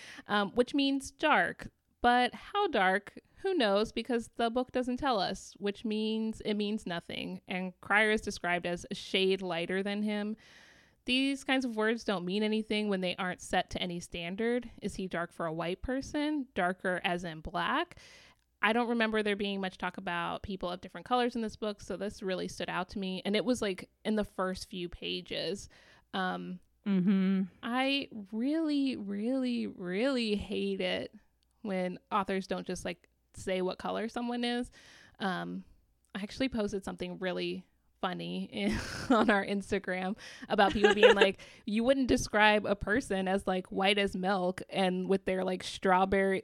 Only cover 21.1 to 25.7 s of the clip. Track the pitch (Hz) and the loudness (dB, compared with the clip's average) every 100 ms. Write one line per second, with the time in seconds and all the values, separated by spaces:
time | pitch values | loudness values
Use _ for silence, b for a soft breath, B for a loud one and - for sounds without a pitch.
21.1 | 247 240 240 220 - 214 208 - 190 196 | 2 2 0 -6 -6 -8 -8 -8 -6 -6
22.1 | 208 190 180 175 - 185 170 185 214 190 | -6 -4 -4 -4 -6 -6 -4 -4 -6 -6
23.1 | 185 - 202 170 247 214 185 - _ 196 | -4 0 0 2 0 0 -4 -10 _ -2
24.1 | 214 202 - 185 185 - 185 175 - 175 | -2 -2 -2 -4 -4 -8 -8 -8 -8 -6
25.1 | 180 180 165 156 202 - | -6 -6 -6 -4 -6 -10